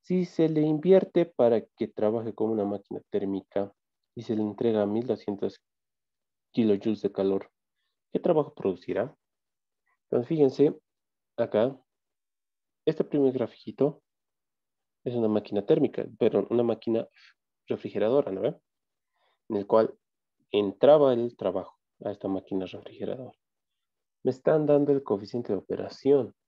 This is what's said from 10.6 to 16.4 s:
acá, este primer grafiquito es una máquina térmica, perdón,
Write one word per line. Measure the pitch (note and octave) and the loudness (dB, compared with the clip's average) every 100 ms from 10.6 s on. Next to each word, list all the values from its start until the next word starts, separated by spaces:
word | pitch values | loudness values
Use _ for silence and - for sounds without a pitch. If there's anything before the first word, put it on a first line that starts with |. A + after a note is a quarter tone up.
| C#3+ - _ _ _ _ _ - | 2 2 _ _ _ _ _ -6
acá, | A#2 G#2+ B2 C3+ _ _ _ _ _ _ _ _ _ _ | -2 0 0 -2 _ _ _ _ _ _ _ _ _ _
este | - D#3 | -4 -2
primer | D3 D3 C3+ | -2 2 2
grafiquito | B2+ A2+ - - - C#3 D#3 _ _ _ _ _ _ _ _ _ _ | 0 -6 -8 -18 -2 -2 -2 _ _ _ _ _ _ _ _ _ _
es | - | -8
una | A#2+ A2 | -2 0
máquina | G#2+ G#2 G2+ | 0 -2 -6
térmica, | G2 D#3+ C#3 - A#2+ A2+ | 0 2 2 -2 -10 -2
perdón, | A#2 G#2+ | 0 0